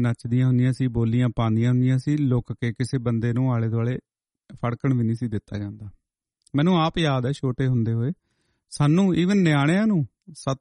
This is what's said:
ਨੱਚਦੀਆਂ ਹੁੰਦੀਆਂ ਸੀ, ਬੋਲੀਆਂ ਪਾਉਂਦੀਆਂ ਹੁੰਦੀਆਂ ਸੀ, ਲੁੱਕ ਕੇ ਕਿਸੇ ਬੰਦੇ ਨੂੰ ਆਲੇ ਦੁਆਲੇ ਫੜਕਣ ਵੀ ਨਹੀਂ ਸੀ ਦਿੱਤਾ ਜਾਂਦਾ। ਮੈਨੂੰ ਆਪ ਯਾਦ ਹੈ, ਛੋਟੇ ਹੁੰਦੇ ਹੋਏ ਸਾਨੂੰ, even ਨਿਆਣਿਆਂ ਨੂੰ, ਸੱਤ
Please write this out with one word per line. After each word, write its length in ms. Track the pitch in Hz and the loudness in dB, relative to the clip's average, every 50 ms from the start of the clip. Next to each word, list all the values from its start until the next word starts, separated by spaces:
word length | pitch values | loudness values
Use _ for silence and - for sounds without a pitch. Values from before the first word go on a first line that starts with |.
ਨੱਚਦੀਆਂ 460 | 120 117 117 - - 117 120 127 127 | -2 -2 -2 -2 -4 -2 0 2 2
ਹੁੰਦੀਆਂ 260 | 127 123 123 123 131 | 4 4 4 2 2
ਸੀ, 140 | 127 - 131 | 0 0 -2
ਬੋਲੀਆਂ 420 | 127 113 117 117 113 117 123 123 120 - | -2 0 0 0 2 2 2 0 0 0
ਪਾਉਂਦੀਆਂ 340 | 123 113 110 110 113 117 123 | 0 0 0 2 2 2 2
ਹੁੰਦੀਆਂ 280 | 123 123 127 127 131 131 | 2 2 2 2 2 0
ਸੀ, 180 | - 147 147 | 0 -2 -2
ਲੁੱਕ 360 | 151 143 127 123 120 - - | 0 0 0 0 0 -2 -4
ਕੇ 200 | 110 - 123 120 | -6 -6 -4 -4
ਕਿਸੇ 260 | 104 - 123 - 139 127 | -4 -4 -4 -4 -4 -2
ਬੰਦੇ 340 | 113 123 117 113 117 120 | -2 -2 -2 0 0 0
ਨੂੰ 200 | 117 123 131 131 | 0 0 0 0
ਆਲੇ 160 | 123 113 113 113 | 0 0 -2 -2
ਦੁਆਲੇ 300 | 113 117 113 120 127 - - _ _ _ _ _ _ _ _ - - | -2 -2 -2 -2 -4 -6 -8 _ _ _ _ _ _ _ _ -20 -12
ਫੜਕਣ 400 | - - 120 120 - - 135 131 | -6 -6 -6 -4 -2 0 0 0
ਵੀ 100 | 120 117 | 2 0
ਨਹੀਂ 120 | 110 113 | 0 -2
ਸੀ 120 | 113 123 110 | -2 -4 -6
ਦਿੱਤਾ 300 | 107 98 - - 104 104 | -6 -6 -8 -8 -10 -8
ਜਾਂਦਾ। 320 | 104 101 104 107 107 101 - _ _ _ _ _ _ _ _ _ _ _ - | -8 -10 -12 -14 -16 -18 -20 _ _ _ _ _ _ _ _ _ _ _ -2
ਮੈਨੂੰ 220 | 139 156 185 185 165 | 0 2 4 4 4
ਆਪ 200 | 160 165 - 180 | 2 0 0 0
ਯਾਦ 280 | 160 147 135 127 120 | 0 0 0 0 -2
ਹੈ, 60 | 127 | -2
ਛੋਟੇ 340 | 143 - - 131 123 - 131 | -4 -4 -4 -4 -2 -2 0
ਹੁੰਦੇ 260 | 127 127 120 110 113 | 0 0 0 0 0
ਹੋਏ 200 | 113 117 117 147 185 _ _ _ _ _ _ _ _ _ _ _ | -2 -2 -2 -4 -6 _ _ _ _ _ _ _ _ _ _ _
ਸਾਨੂੰ, 380 | - - 147 143 160 185 202 190 | -4 0 2 2 4 4 2 2
even 260 | - - 175 185 208 | 2 2 2 2 2
ਨਿਆਣਿਆਂ 520 | 202 180 160 147 143 139 151 175 202 220 | 2 2 4 2 2 2 2 2 2 2
ਨੂੰ, 200 | 220 202 160 131 - _ _ _ - | 0 0 0 -2 -4 _ _ _ -20
ਸੱਤ 260 | 156 - - 139 135 - | -18 -10 -6 -6 -4 -2